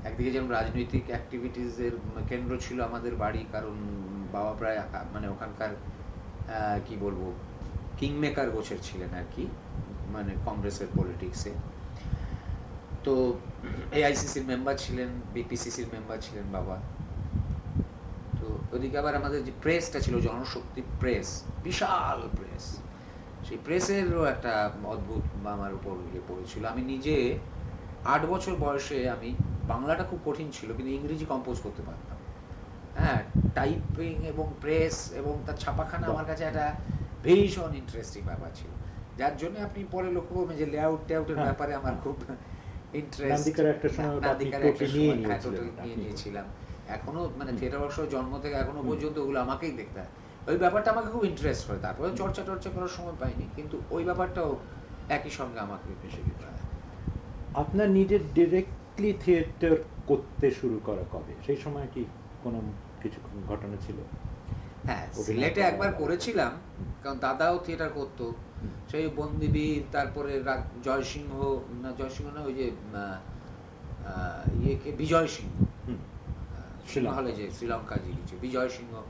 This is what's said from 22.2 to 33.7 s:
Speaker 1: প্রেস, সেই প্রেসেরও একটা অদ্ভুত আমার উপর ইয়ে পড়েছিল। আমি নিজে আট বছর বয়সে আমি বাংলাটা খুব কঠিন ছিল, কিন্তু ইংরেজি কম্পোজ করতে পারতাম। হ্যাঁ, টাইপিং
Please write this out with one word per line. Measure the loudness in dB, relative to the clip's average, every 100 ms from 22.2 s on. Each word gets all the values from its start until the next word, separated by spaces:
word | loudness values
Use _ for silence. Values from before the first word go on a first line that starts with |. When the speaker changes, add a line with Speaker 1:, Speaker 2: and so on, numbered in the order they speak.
| 0 -2
Speaker 1:
প্রেস, | -2 -8 -8 -8 -10 -12 -14 -12 -12 -10 -8
সেই | -8
প্রেসেরও | 2 2 4 4 4 6 4
একটা | 4 2 4 2 0
অদ্ভুত | -4 -4 -2 0 -2 -2 -4
আমার | -2 -4
উপর | -4 -4
ইয়ে | -6 -6 -8 -6
পড়েছিল। | -8 -6 -4 -4
আমি | -2
নিজে | -2 -2 2 4 4 2 -4 -8 -8 -8 -10 -4
আট | 4 4 4
বছর | 2 0 0
বয়সে | 2 2 0 0 0
আমি | 0 -4 0 0 0 0
বাংলাটা | 0 2 2
খুব | 0 -2 -2
কঠিন | -2 -4
ছিল, | -6 -6
কিন্তু | -4 -2
ইংরেজি | -2 -2 -4 -2
কম্পোজ | -2 -2 -4
করতে | -4 -8
পারতাম। | -8 -10 -10 -10 -10 -14 -12 -12 -12 -12 -10 4
হ্যাঁ, | 6 6 4 4 4 4
টাইপিং | 2